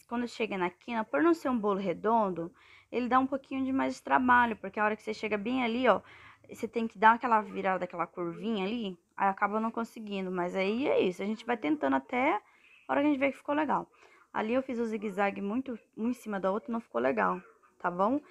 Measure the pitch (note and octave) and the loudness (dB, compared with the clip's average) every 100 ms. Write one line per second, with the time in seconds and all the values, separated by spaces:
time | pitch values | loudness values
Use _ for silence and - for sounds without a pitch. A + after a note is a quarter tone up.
0 | - A#3+ A#3+ - A3 G3 F3+ - - A#3 | -8 -6 -6 -4 -4 -2 -4 -4 -8 -6
1 | A3 C#4+ E4 E4 C#4+ B3 G#3 G3 G3 E3+ | -2 2 4 4 2 0 0 0 -2 -2
2 | G3+ A#3 G3+ E3+ E3+ - - - - - | 2 2 2 -2 -6 -10 -20 -20 -8 -4
3 | B3 B3+ C4 C4+ - C4+ C4 C4 C4 C4 | 2 2 2 -2 -6 -4 -2 0 -2 -4
4 | - A#3 B3+ A#3+ A#3+ G#3 G3 A3 G#3+ G#3+ | 0 2 6 6 4 0 -6 0 0 0
5 | - G#3+ A3 G#3 G3+ C4 A#3+ A#3 B3+ F#3+ | -6 -6 -2 -2 -2 -2 -2 2 4 4
6 | - - - - - - A3+ A#3 A3+ F#3+ | 2 -20 -20 -20 -18 -10 -6 -4 -4 6
7 | A3 A#3 B3 A3 G3+ F#3+ F#3+ F#3 F3+ F3 | 6 6 4 2 2 -4 -2 0 -2 -4
8 | E3+ - F3 E3+ G3 A3 F#3+ A#3+ G3+ F3+ | -6 -4 -6 -4 -4 -2 -2 -4 -6 -8
9 | _ - G3 F#3+ G#3 G#3+ A3+ A3+ A3+ - | _ 0 0 2 0 0 -2 -4 -8 -8
10 | G#3+ G3 F#3+ F#3 F3+ F#3 F#3+ A3+ D4 - | -8 -6 -4 -2 -2 0 0 0 2 2
11 | G#3 F3 G3 G#3+ - A#3+ D4+ D4+ C#4 C4+ | 2 0 -4 -6 -4 -4 -2 0 0 0
12 | C4+ B3 C4+ G4+ _ _ _ _ - C4 | -2 0 0 0 _ _ _ _ -2 2
13 | D4 C#4 C#4 C4+ - D4 D4+ F#3+ - _ | 2 2 0 -2 -4 -2 0 -2 -4 _
14 | - - _ - G#3+ B3+ C4+ A#3 A#3 A3 | -20 -20 _ -6 0 0 -2 -4 -4 -4
15 | G#3+ F#3 G3+ G3 G3+ A#3 C4 A3+ _ - | -6 0 0 0 -4 -4 -4 -8 _ -6
16 | A3+ A#3+ A3 G3+ F#3+ G3+ - A3+ - - | -4 -4 -4 -2 0 -2 -4 -8 -4 -2
17 | B3+ A#3 F#3+ F3+ - _ _ _ F3+ F3 | 0 2 0 0 -8 _ _ _ -4 0
18 | G3+ C#4+ - | 0 0 -6